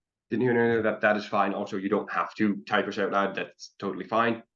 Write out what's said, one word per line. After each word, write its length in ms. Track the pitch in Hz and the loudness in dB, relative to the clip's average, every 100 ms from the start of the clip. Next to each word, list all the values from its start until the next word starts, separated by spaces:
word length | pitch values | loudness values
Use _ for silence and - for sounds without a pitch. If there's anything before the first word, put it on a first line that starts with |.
| _ _ _ | _ _ _
didn't 140 | 113 | 0
even 120 | 127 117 | 2 4
know 260 | 117 117 | 4 4
that, 200 | 107 107 | 2 2
that 160 | 107 104 | 2 2
is 80 | 101 | 0
fine. 280 | 107 98 | 0 0
Also, 240 | 95 101 104 | -2 -4 -4
you 120 | 95 | 0
don't 220 | 104 - | 0 0
have 220 | 92 82 - | -4 -4 0
to 200 | 107 98 - | 0 0 -2
type 180 | 104 98 | -2 0
this 100 | 98 | -2
out 140 | 98 | 0
loud. 240 | 95 98 90 | 2 0 -2
That's 400 | 87 - - _ | -8 -10 -20 _
totally 280 | 101 95 - | -6 -6 -2
fine. 360 | 110 113 113 - | 2 2 0 -6